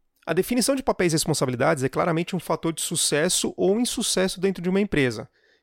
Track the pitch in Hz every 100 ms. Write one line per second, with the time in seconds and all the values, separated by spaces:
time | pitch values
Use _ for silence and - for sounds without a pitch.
0 | _ _ - 170 185 247 254 269 - 202
1 | 180 156 - 151 135 123 143 156 131 156
2 | 175 160 175 175 - 165 165 160 - 170
3 | - 147 180 - 220 - 185 208 247 -
4 | 208 190 185 - 196 180 175 190 202 147
5 | 127 110 - _ _ _